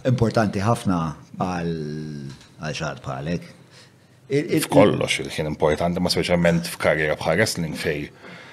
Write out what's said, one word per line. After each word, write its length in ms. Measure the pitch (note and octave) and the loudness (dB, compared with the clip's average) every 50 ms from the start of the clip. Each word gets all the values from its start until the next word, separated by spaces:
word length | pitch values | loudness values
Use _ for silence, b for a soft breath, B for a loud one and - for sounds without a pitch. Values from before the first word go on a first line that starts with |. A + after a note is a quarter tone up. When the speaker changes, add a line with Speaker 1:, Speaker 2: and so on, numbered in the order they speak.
| - | -2
Speaker 1:
importanti 560 | C3+ B2 B2 A#2 G#2+ - A#2 A2 F#2+ - G2+ | 0 2 2 2 2 2 2 0 0 0 0
ħafna 380 | F#2+ A2 A#2+ A#2 - G#2 F#2 E2+ D#2+ D#2+ D2 - - - - - | 0 0 0 0 2 0 0 0 0 -2 -4 -8 -14 -14 -8 -6
għal, 320 | G2 F#2 F2+ F2 E2+ E2+ E2 D#2+ D2+ D2+ D2+ D#2 D#2 D#2 D2+ C#2+ C#2 C#2 C2+ C#2+ - - - - | -4 -4 -2 -2 -2 -4 -4 -4 -6 -6 -6 -8 -8 -8 -10 -10 -12 -12 -14 -16 -20 -20 -18 -12
għal 160 | E2 D#2 D2 | -8 -8 -6
xaħat 240 | - D#2+ D2 C#2 B1+ - | -6 -6 -8 -8 -8 -10
bħalek. 360 | - C2 C2 C#2+ D#2+ F2 E2+ - - - - - b b b b b b b b b b - _ - | -10 -8 -6 -6 -4 -4 -6 -6 -10 -20 -20 -20 b b b b b b b b b b -20 _ -2
Il, 200 | C3 D3 D#3 - - D#3 | -2 0 0 2 0 0
il, 80 | - | 0
Speaker 2:
F'kollox, 560 | - - - - F#2+ - - - - - - | 4 6 6 8 6 6 2 0 -2 -2 -2
il-ħin 240 | - C2+ - - D#2 D2+ | -4 -6 -6 -4 -4 -4
importanti, 540 | D2+ - - D2+ D2+ - E2+ F2 F2 F2 | -2 2 2 4 4 4 2 0 0 0
ma 80 | F2+ F2 | 0 0
speċjalment 560 | - F#2 E2 F2 F2 F2 E2+ E2+ E2+ E2+ E2 | 2 0 0 2 2 4 4 4 4 2 0
f'karriera 500 | - - - - F#2 D#2 D#2 D#2 D2+ D2 | -4 -6 -2 2 2 2 2 2 0 0
bħal 220 | - - E2 D#2+ F2+ | 0 0 0 2 2
wrestling 400 | A2+ - - F2 E2+ D#2 C#2+ - | 2 2 0 -2 -4 -6 -6 -4
fej, 320 | - F2+ D2+ D2 D2 C#2 - B B B B B B B | -2 -2 -2 -2 -4 -8 -12 B B B B B B B